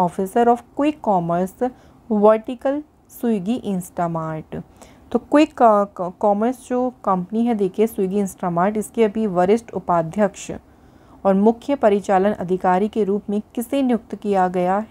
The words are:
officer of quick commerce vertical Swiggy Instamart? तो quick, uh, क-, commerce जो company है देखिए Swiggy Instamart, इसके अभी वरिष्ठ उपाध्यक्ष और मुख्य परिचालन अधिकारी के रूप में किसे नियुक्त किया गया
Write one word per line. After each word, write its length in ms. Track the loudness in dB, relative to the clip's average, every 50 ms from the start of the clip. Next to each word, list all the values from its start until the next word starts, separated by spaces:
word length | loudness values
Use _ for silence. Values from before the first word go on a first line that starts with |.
| -2
officer 400 | -2 -2 -4 -6 -2 0 2 4 4
of 100 | 2 2 -2 -6 _ -2
quick 200 | -2 -2 -2 -2 -2 0
commerce 560 | 0 0 0 0 -2 -2 -2 -4 -4 -6 -6 -6 -6 -10 -18 -20 -20 -20 _ -4
vertical 680 | 0 4 6 6 6 4 0 -6 -10 -6 -4 -4 -4 -4 -6 -10 _ _ _ _ -12
Swiggy 420 | -6 -4 -2 -2 -2 -2 -4 -6 -4 -4 -4
Instamart? 880 | -6 -6 -6 -8 -6 -4 -4 -4 -4 -4 -6 -6 -8 -10 -10 -12 -12 -14 -14 -14 _ -20 -20 -20 -20 -20 -10 -6
तो 80 | -6 -6
quick, 420 | -2 2 2 4 4 2 2 4
uh, 220 | 4 6 6 4 2 -2 -4 -8
क-, 140 | -8 -8 -6 -2
commerce 480 | 0 0 0 0 0 -2 -4 -6 -8 -6
जो 200 | -4 -2 -2 -4 -6 -4 -2
company 420 | -2 0 0 -2 -4 -4 -2 0
है 100 | 0 0
देखिए 320 | 0 -2 -2 0 0 0 0
Swiggy 360 | 0 -2 -2 -2 0 -2 -2
Instamart, 540 | -2 -4 -6 -6 -2 0 0 0 0 0 -2
इसके 260 | -6 -4 -2 0 0
अभी 240 | 0 0 -2 -4 -2
वरिष्ठ 460 | 0 2 2 4 2 2 0 -4 -10
उपाध्यक्ष 800 | -8 -4 0 0 0 0 -2 0 0 0 0 -2 -6 -12 -14 -14 -14 -16 -20 -20 _ -20 -20 -20 -20 -20 -20 -18 -4 0
और 80 | 2 2
मुख्य 420 | 4 4 4 2 2 -2 -4 -2
परिचालन 580 | 0 2 2 2 2 0 0 0 2 2 0 0
अधिकारी 540 | -2 -2 -4 -4 0 0 0 2 2 0 -2
के 160 | -2 -2 -2
रूप 260 | 0 -2 -2 -4 -4
में 120 | -4 -6 -6 -6 -8
किसे 260 | -10 -6 -4 -2 -2
नियुक्त 340 | 0 0 0 -2 -4 -8 -12
किया 320 | -8 -4 -2 0 0 0 0
गया 380 | 0 0 0 0 0 -2 -4 -4